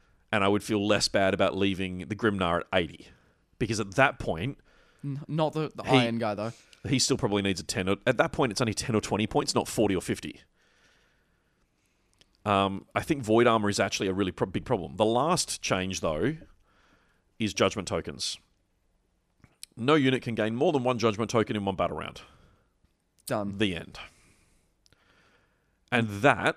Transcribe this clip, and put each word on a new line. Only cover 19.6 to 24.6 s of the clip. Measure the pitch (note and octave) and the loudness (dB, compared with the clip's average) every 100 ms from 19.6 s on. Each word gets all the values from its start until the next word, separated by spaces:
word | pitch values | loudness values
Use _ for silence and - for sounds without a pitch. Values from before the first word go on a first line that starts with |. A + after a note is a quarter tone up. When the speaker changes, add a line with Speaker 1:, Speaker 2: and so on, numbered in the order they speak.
| - - | -18 -4
Speaker 1:
No | B2 D#3 | 4 4
unit | C3 B2+ | 4 2
can | B2 | -2
gain | A2 A2 | -2 0
more | A#2 E3+ | 2 2
than | C#3+ | 2
one | B2 A#2 | 0 2
Judgment | A2+ G2+ G#2+ | 0 0 0
token | A#2 G#2 G#2+ | 0 0 -2
in | |
one | G2 F#2+ | -2 -2
battle | F2 D#2 | -2 -2
round. | D2 C#2 - _ _ _ _ _ _ _ _ _ - | -10 -14 -20 _ _ _ _ _ _ _ _ _ -6
Speaker 2:
Done. | A2 G2+ G2 | -4 -4 0
Speaker 1:
The | G#2 E2 | 0 -2
end. | - - - _ _ _ _ _ | -8 -16 -18 _ _ _ _ _